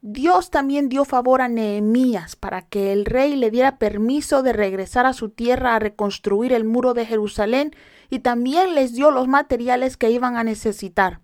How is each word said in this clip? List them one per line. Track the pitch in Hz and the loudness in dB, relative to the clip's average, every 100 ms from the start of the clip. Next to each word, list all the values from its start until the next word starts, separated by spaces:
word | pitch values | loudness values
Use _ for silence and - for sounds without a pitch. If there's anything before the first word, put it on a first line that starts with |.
Dios | 214 214 302 370 349 | -12 -2 2 2 2
también | 302 277 285 285 | -2 0 0 0
dio | 262 277 | 0 0
favor | 254 247 262 | 0 2 2
a | 247 | 2
Nehemías | 233 214 208 208 233 254 214 160 - | -2 -2 0 2 2 2 0 -6 -12
para | - 185 | -10 -10
que | - 208 196 | -8 -4 0
el | 202 202 | 0 0
rey | 247 277 285 | 0 0 2
le | 233 | 0
diera | 226 262 262 | 2 0 2
permiso | 214 208 220 285 294 277 | -2 0 -2 -2 0 0
de | 262 | 2
regresar | 220 202 190 185 247 254 | 0 0 -2 -4 0 0
a | |
su | 254 220 | 0 -8
tierra | - 233 247 254 226 | -4 0 0 2 0
a | |
reconstruir | 214 208 208 202 - 202 247 | -2 -2 -4 -4 -2 0 2
el | 247 220 | 0 2
muro | 233 254 | 0 0
de | 240 226 | 0 -2
Jerusalén, | 220 208 - 208 254 302 - - - _ | -2 -4 -2 0 0 -2 -8 -20 -20 _
y | 262 | -4
también | 254 240 247 311 370 320 | -2 -2 0 2 2 2
les | 262 | 0
dio | 233 285 | 4 2
los | 262 254 | 4 2
materiales | 277 285 240 240 247 254 - | 0 0 -4 0 0 -2 -2
que | 226 | 0
iban | 240 247 240 | 0 0 -2
a | |
necesitar. | 226 214 220 202 190 170 185 165 | -4 -2 -4 -6 -6 0 0 -2